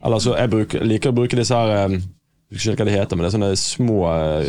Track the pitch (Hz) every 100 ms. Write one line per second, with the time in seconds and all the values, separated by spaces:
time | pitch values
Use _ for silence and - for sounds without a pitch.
0 | - 110 123 - 120 107 104 - 113 110
1 | 139 120 123 123 113 120 110 104 98 92
2 | 92 - _ _ - 98 110 101 104 101
3 | 98 85 87 107 101 95 - - 120 104
4 | 85 82 78 78